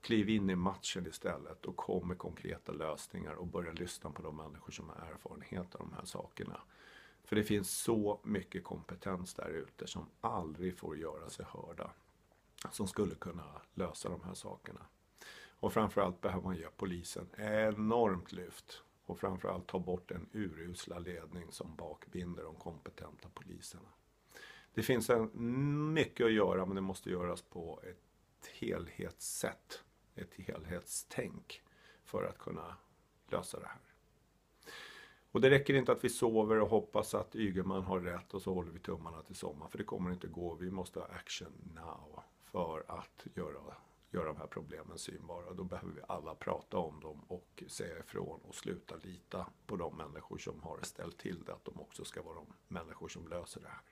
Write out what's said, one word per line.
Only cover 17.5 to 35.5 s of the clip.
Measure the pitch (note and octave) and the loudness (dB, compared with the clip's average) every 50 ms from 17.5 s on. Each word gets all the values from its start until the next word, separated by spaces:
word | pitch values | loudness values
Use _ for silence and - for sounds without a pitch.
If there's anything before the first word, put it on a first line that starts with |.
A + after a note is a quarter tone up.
| G#2+ G#2+ A2 A2 G#2+ G#2 G#2+ G#2+ A2+ A#2+ A#2 G#2 F#2+ F2+ F2 - | 6 6 6 6 6 4 4 6 8 8 8 8 6 2 -2 -6
lyft. | - F2+ F2+ E2+ - - - - - - - - _ _ _ | -8 -8 -8 -8 -10 -14 -14 -14 -16 -16 -16 -20 _ _ _
Och | - F#2 - | -8 -4 -2
framförallt | - G2 F#2+ F#2 - G2 F#2 F#2 F2+ | 0 0 0 0 0 0 -2 -2 -4
ta | - - F#2+ | -2 -2 -2
bort | E2+ F2+ F2+ F2+ - - | 2 2 -2 -2 -2 -6
den | F2+ F2 E2 - | -6 -6 -6 -6
urusla | - G#2+ G#2 F2+ D#2 D#2+ E2 F2 F2+ - - - F2 F2 | -4 -2 -2 -2 -4 -6 -8 -8 -8 -8 -8 -8 -6 -6
ledning | E2+ F2+ F2 E2 D#2+ D#2+ E2+ F2+ E2+ D#2+ | -6 -6 -6 -8 -10 -10 -10 -10 -10 -10
som | - - - E2 D#2+ | -8 -8 -8 -8 -8
bakbinder | D#2+ E2 D#2 D#2 - - - - F2+ F2+ F2 F2 E2 E2 | -8 -8 -8 -10 -10 -14 -8 -6 -6 -4 -4 -6 -6 -8
de | D#2+ D#2 | -10 -10
kompetenta | - - E2+ E2 D2 - - - - - D#2 D2+ - - F2 - | -8 -8 -8 -8 -8 -12 -12 -12 -10 -14 -14 -14 -16 -18 -16 -16
poliserna. | - - F2+ F2 F2 - - - F2 F2+ G2+ - _ _ _ _ _ _ _ - - - - - - - _ - | -14 -14 -12 -14 -12 -12 -14 -14 -14 -16 -18 -20 _ _ _ _ _ _ _ -18 -18 -16 -16 -18 -20 -20 _ -2
Det | A2+ G#2+ | 0 4
finns | - C3 A#2 A2 - | 6 6 6 8 6
en, | B2 A2+ A2 A2 - - A#2 A#2 A#2+ C3 C#3+ D3 C#3+ D3 D3+ D#3 D#3+ | 6 6 6 2 0 -2 0 2 2 4 4 4 4 4 4 4 6
mycket | D#3+ C3+ - - - B2 | 6 4 4 6 6 8
att | A2+ | 8
göra, | A2 G#2+ G2+ F#2 F#2 F#2 F#2 | 10 10 8 8 8 4 4
men | F#2 G2 | 4 2
det | G2 | 2
måste | F#2+ F#2+ F2+ - - F#2+ | 2 0 -2 -4 -2 -2
göras | F2+ F2+ F2+ F2+ F2 E2+ | 0 0 2 0 0 -2
på | - _ - F2+ E2 E2+ D2+ - - | -6 _ -10 -8 -6 -6 -8 -8 -10
ett | F2+ - - _ _ _ _ _ _ _ _ - | -14 -14 -14 _ _ _ _ _ _ _ _ -16
helhetssätt, | - - - A#2+ A2+ F2+ E2+ F2 E2 - - F#2 E2+ - - - - - - - - - - _ _ - - - _ _ _ _ _ _ | -16 -6 -2 0 0 0 0 -2 -6 -4 -6 -6 -6 -6 -6 -6 -6 -2 0 0 -2 -2 -4 _ _ -14 -14 -14 _ _ _ _ _ _
ett | - F#2+ - - | -10 -10 -10 -10
helhetstänk | - F#2 - - E2 D#2+ D#2+ F2 F2 - - - - - _ - - B2 F2+ - - - - - - _ - - - - - - - _ | -8 -8 -6 -6 -6 -4 -4 -4 -4 -4 -4 -6 -6 -6 _ -2 -2 -2 -2 -6 -10 -10 -12 -14 -14 _ -20 -20 -20 -20 -20 -20 -20 _
för | - - G2 - | -4 -2 0 0
att | - - | 0 -2
kunna | - - - F2 D#2+ D#2+ E2+ E2+ - - _ _ _ _ _ _ _ _ | -4 -6 -6 -6 -6 -6 -8 -12 -14 -18 _ _ _ _ _ _ _ _
lösa | - - - - - - - | 0 0 0 0 -2 -8 -8
det | - | -8
här. | - - - - - - _ _ _ _ _ _ _ _ _ _ _ _ _ - - - - - - - - - - - - _ _ - | -10 -12 -14 -16 -20 -20 _ _ _ _ _ _ _ _ _ _ _ _ _ -16 -14 -14 -12 -12 -14 -14 -16 -16 -18 -20 -20 _ _ 6
Och | B2+ | 10
det | A#2+ | 12
räcker | C3 | 12